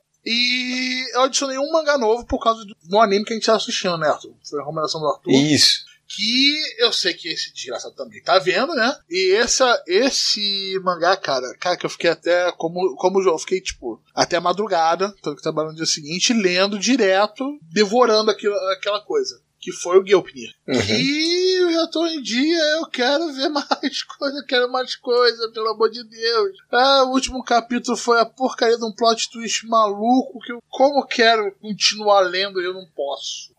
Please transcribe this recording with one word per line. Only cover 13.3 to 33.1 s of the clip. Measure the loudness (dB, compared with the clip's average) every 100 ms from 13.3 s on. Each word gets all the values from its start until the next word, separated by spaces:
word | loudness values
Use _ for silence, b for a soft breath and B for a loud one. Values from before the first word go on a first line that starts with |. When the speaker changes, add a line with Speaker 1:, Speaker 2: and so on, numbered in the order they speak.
| 0
Speaker 1:
eu |
fiquei, | -2 -4
tipo, | -4 -10 -10 -12 _
até | -2 0 0
a |
madrugada, | 0 -2 -2 0 2 0 -2 -4
tanto | -10 -6
que |
trabalhando | -6 -4 -6
no | -6
dia | -4
seguinte, | -4 -6 -2 0
lendo | 2 2 2 0 0
direto, | 0 2 4 4 2 -2 -8 -8
devorando | -6 0 2 4 4 4 2
aquilo, | 0 -2 -2 -2
aquela | -4 -2 -4
coisa. | -2 -2 -2 -8 _ _
Que | -12
foi | -8 2 2
o | 6
Gilpnir. | 2 2 -10 -16 -16 -2
Speaker 2:
Uhum. | 0 2 0
Speaker 1:
E | 0 0 0 0 2 2
eu | 2
já | 0 -2
tô | -2 -2
em | -4
dia, | -4 0 2 2 0 0
eu | -4
quero | -2 0 0 -2
ver | -4 -2
<laughs> |
mais | -2 -2 -2 -2 -6
coisa, | -10 -8 -8 -6
eu | -2
quero | 0 0
mais | -2 -6
coisa, | -8 -2 2 2 0 -8
pelo | -4 -4
amor | 0 -2
de | -2
Deus. | -14 -6 -2 0 -2 -4 _
Ah, | 2 4 4
o | 4
último | 0 -2 -6
capítulo | 0 0 0 -4 -2 -2
foi | 2 2
a |
porcaria | 2 -2 -4 0 2 2
de |
um | -2
plot | 0 0 2 -4
twist | -8 -6 -6 0
maluco | 2 2 0 2 2 0 -10 -14
que |
eu, | -14 -12
como | 2 2 2
eu | -2
quero | 2 4 4 0 -6
continuar | -8 -2 -2 0 4 4
lendo, | 4 0 -2 -4
eu | -6
não | -8 -12
posso. | -8 -6